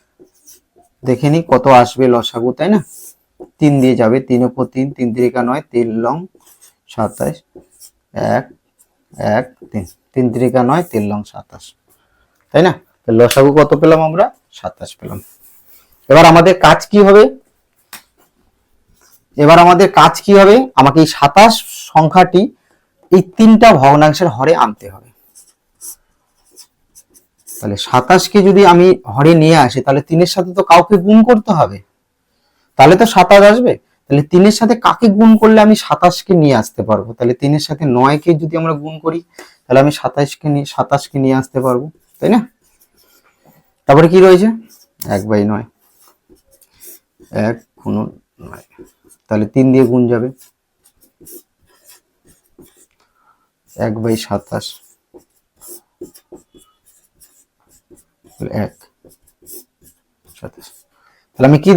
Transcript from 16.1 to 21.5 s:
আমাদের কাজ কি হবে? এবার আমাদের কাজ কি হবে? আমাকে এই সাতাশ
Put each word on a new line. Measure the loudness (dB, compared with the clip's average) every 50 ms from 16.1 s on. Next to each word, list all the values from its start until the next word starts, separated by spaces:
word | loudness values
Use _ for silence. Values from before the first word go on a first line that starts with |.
| 4 6 6 6
আমাদের | 6 6 4 2 0 2 2
কাজ | 0 0 0 -2 -2
কি | 2 2 4
হবে? | 6 6 4 4 2 0 -8 _ _ _ _ _ _ _ _ _ _ -20 -20 _ _ _ _ _ _ _ _ _ _ _ _ _ _ _ _ _ _ _ _ _ _ _ _ _ _ -4
এবার | 0 4 4 6 6 6
আমাদের | 4 4 4 2 2 2 2
কাজ | 2 2 0 -2 0
কি | 2 4 4
হবে? | 6 6 4 2 0 -2 -2 0
আমাকে | 0 2 2 2 0
এই | 0 -2
সাতাশ | -2 -2 0 4 4 4 4